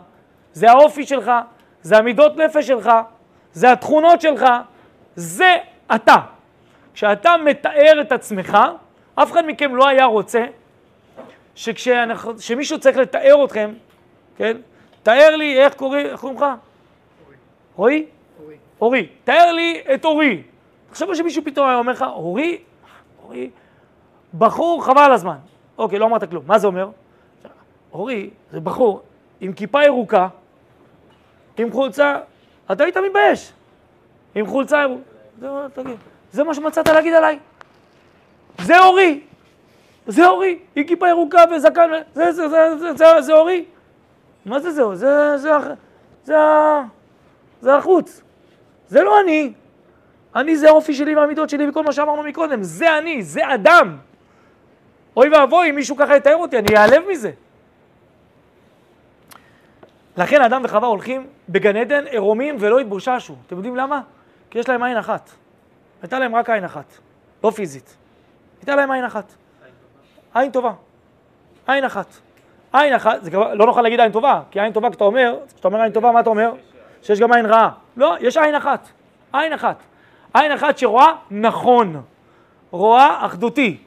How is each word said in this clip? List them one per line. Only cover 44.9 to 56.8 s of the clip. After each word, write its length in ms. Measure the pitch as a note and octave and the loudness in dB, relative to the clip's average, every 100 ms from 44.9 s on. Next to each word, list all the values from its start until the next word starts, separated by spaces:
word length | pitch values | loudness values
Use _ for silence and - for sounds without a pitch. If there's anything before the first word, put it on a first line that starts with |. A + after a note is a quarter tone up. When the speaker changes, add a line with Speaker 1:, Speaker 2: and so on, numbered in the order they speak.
| F3+ | -2
Speaker 1:
זה, 420 | C4 D4 D4 C#4+ | 0 0 0 -2
זה 180 | D4+ D4 | -2 -2
הח-, 200 | - - _ _ _ _ | -4 -12 _ _ _ _
זה 160 | - D4+ | -2 2
ה-, 440 | D4+ D4+ D4+ D4 A#3 _ _ _ _ _ _ _ | 4 2 2 0 -4 _ _ _ _ _ _ _
זה 140 | B3 C#4 | 0 0
החוץ. 460 | F4 F4 - - _ _ _ _ _ _ _ | 2 0 0 -12 _ _ _ _ _ _ _
זה 160 | A3+ | 2
לא 180 | G4+ G#4 | 4 2
אני. 320 | F#4+ D#4 C4+ - _ _ _ _ _ _ _ A#3 | 2 -2 -4 -10 _ _ _ _ _ _ _ -6
אני 220 | C#4+ D#4 | -2 2
זה 120 | D#4 | 4
האופי 240 | D#4 D#4 | 4 2
שלי 220 | C4+ D4 D4+ | -4 -2 0
והמידות 340 | D4 D#4 D4+ | 0 -2 -6
שלי 200 | D4 D4 | -4 -4
וכל 140 | D#4 | -4
מה 80 | D4+ | -4
שאמרנו 320 | C#4 D4+ D4+ | -4 -4 -4
מקודם. 400 | D4+ D#4+ D#4+ A#3 | -8 -8 -6 -6
זה 340 | F3+ E3 E4 D4+ | -8 -4 -2 -2
אני, 260 | E4 C#4+ | -4 -8
זה 300 | D#3+ G3+ C#4 | -8 -6 -4
אדם. 440 | B3 D4 E4+ G#3+ C#3 _ _ _ _ _ _ _ _ _ _ _ A3+ | 2 4 4 4 -4 _ _ _ _ _ _ _ _ _ _ _ 0
אוי 120 | D4 | 4
ואבוי, 400 | D4+ C4 E4+ E4+ | 4 4 2 0
אם 60 | C#4+ | -2
מישהו 200 | A#3 C4+ | -6 -2
ככה 200 | C4+ C#4 | 2 2
יתאר 200 | C#4 E4 | 4 0
אותי, 240 | E4+ A#3+ | 0 -2
אני 80 | G#3 | 2
איעלב 340 | G#3+ | 4